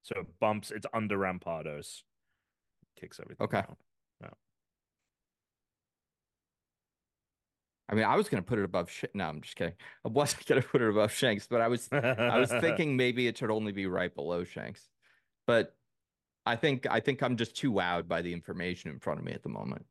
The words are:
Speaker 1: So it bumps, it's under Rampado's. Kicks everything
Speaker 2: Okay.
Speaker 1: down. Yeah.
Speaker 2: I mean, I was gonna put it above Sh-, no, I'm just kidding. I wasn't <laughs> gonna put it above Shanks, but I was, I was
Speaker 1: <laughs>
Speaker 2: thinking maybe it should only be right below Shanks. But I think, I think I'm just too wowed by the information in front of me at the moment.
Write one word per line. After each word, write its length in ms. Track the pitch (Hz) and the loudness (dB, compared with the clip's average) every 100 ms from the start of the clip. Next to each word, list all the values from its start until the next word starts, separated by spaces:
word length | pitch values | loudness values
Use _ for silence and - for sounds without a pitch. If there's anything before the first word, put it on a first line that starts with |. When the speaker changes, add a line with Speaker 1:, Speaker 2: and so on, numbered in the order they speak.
Speaker 1:
So 180 | - - | -8 -8
it 60 | 87 - | -8 0
bumps, 300 | 110 107 - | 2 2 -4
it's 160 | 107 - | -8 -4
under 240 | 117 107 101 | -2 0 0
Rampado's. 880 | 95 92 87 82 78 73 73 - _ _ _ _ _ _ _ _ _ _ | 0 -2 -6 -6 -6 -8 -10 -16 _ _ _ _ _ _ _ _ _ _
Kicks 240 | - - | -18 -16
everything 240 | - - | -16 -4
Speaker 2:
Okay. 180 | 110 120 | 0 0
Speaker 1:
down. 140 | - - _ _ _ _ | -2 -10 _ _ _ _
Yeah. 80 | - - _ _ _ _ _ _ _ _ _ _ _ _ _ _ _ _ _ _ _ _ _ _ _ _ _ _ _ _ _ _ _ _ _ _ - | -20 -20 _ _ _ _ _ _ _ _ _ _ _ _ _ _ _ _ _ _ _ _ _ _ _ _ _ _ _ _ _ _ _ _ _ _ -2
Speaker 2:
I 60 | |
mean, 100 | 104 | 2
I 120 | 107 147 | 4 4
was 120 | 214 | 4
gonna 140 | 117 | -2
put 160 | 92 113 | 0 0
it 60 | |
above 260 | 95 90 87 | 0 0 -2
Sh-, 140 | - - | -6 -8
no, 120 | 101 87 | -4 -4
I'm 120 | 78 | -6
just 160 | - - | -12 -6
kidding. 180 | 85 85 - - | -6 -6 -20 -10
I 40 | - | -2
wasn't 360 | 113 143 - | 0 0 -2
<laughs> 20 | - | 2
gonna 160 | 131 | 2
put 200 | 123 131 | 4 2
it 60 | 113 | 4
above 220 | 104 107 | 4 4
Shanks, 340 | - 131 101 - | 4 2 2 0
but 140 | 120 | 2
I 80 | 117 | 2
was, 200 | 120 - | 0 0
I 460 | 139 123 120 120 - | 0 0 2 2 4
was 120 | - | 4
Speaker 1:
<laughs> 100 | 120 | 2
Speaker 2:
thinking 360 | - 113 156 131 | 2 2 0 2
maybe 300 | 127 120 120 | 2 2 0
it 100 | 110 | 0
should 120 | 117 | -2
only 220 | 110 107 | 0 -2
be 140 | 98 95 | -2 -2
right 280 | 90 90 | 0 -2
below 300 | - 73 87 | -4 -4 -4
Shanks. 440 | 90 - 55 - - _ _ _ _ _ - | -4 -8 -10 -12 -20 _ _ _ _ _ 4
But 300 | 117 98 _ _ _ _ _ _ _ - | 4 4 _ _ _ _ _ _ _ -2
I 100 | 117 | 2
think, 300 | 156 131 - | 2 2 2
I 80 | 113 | 2
think 220 | 110 127 | 2 0
I'm 140 | 127 123 | 0 2
just 200 | 117 - | -2 0
too 160 | 143 | 0
wowed 360 | 98 87 87 85 | 2 2 0 0
by 140 | 85 | -2
the 100 | 87 | -2
information 580 | 85 - 87 87 87 82 | -6 -8 -4 -4 -4 -8
in 80 | 73 | -8
front 220 | - 78 | -4 -4
of 40 | |
me 80 | 82 | -6
at 100 | - | -8
the 40 | - | -8
moment. 380 | 53 53 - - | -8 -6 -8 -12